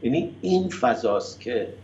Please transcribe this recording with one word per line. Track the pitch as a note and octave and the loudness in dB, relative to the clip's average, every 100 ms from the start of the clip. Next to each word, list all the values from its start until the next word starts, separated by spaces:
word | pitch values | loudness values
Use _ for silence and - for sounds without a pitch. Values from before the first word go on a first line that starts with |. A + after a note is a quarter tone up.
یعنی | B2 D3 G#3 - | 2 0 0 -4
این | F#3 F#3 F3+ | 2 2 2
فضاست | - B2 A2+ A2 G2+ - - | 0 0 2 2 0 -2 -10
که | A2+ A#2 F#2+ - | -4 -4 -4 -10